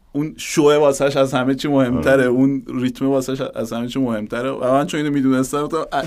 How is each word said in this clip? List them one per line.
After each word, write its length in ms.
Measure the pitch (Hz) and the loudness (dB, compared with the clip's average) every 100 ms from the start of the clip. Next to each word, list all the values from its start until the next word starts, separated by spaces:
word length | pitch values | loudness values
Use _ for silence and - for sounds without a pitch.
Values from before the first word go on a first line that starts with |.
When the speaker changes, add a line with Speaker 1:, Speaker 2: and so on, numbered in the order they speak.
| _ | _
Speaker 1:
اون 220 | 143 156 - | -8 -6 -8
شوه 380 | - - 147 147 | -6 2 4 6
واسهش 420 | 147 131 139 139 | 4 2 0 2
از 160 | 135 | 0
همه 220 | 135 123 135 | 0 0 -2
چی 120 | 156 | 0
مهمتره، 460 | 139 123 123 139 | 2 2 2 2
Speaker 2:
آره. 120 | 135 127 | 4 4
Speaker 1:
اون 380 | 123 139 135 120 | 4 2 0 -6
ریتم 380 | 127 127 120 135 | -4 -4 -2 0
واسهش 360 | 139 131 135 | 0 -2 -6
از 320 | 131 - 117 | -6 -6 -6
همه 140 | 117 120 | -6 -6
چی 120 | 135 | -4
مهمتره. 520 | 127 110 107 117 131 | -2 -4 -6 -6 -4
و 200 | 135 123 | -4 0
من 140 | 135 143 | 2 0
چون 140 | 160 | -2
اینو 140 | 151 | -2
میدونستم، 500 | 143 131 131 131 147 | 0 2 2 0 -2
گفتم: 220 | 147 160 - | -2 -4 -4
«اه، 140 | 143 | -4